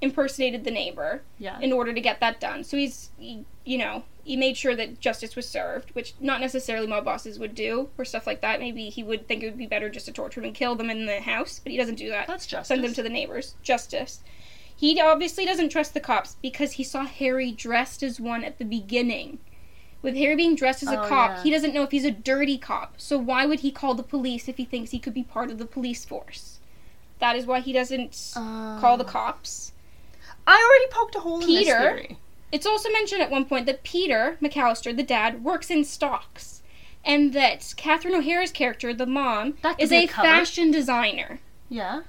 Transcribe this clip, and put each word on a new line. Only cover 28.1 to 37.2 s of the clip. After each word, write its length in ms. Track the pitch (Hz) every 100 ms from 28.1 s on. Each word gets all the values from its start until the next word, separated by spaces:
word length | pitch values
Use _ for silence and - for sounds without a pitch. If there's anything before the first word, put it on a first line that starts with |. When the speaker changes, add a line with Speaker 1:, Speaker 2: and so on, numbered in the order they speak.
| - - 240
Speaker 2:
Uh, 420 | 220 220 220 214
Speaker 1:
call 160 | 247 247
the 80 |
cops. 680 | 254 240 220 - - - - - - - - - - - -
Speaker 2:
I 60 |
already 360 | 403 466 539 523
poked 220 | 453 427 403
a 20 |
hole 220 | 339 339
in 60 | 339
this 120 | 339 339
Speaker 1:
Peter, 120 | 233
Speaker 2:
theory. 380 | 254 - - - - - -
Speaker 1:
it's 140 | 302 403
also 240 | 427 440
mentioned 300 | 440 427 392
at 80 | 302
one 140 | 269
point 220 | 269 262 240
that 180 | 262
Peter 540 | - 349 359 226 262 330
McAllister, 540 | 294 285 247 226 240 240
the 80 |
dad, 400 | 254 233 220 233
works 260 | 254 339 -
in 140 | 320
stocks. 800 | 294 - 285 - - - - - - - - -
And 300 | 302 294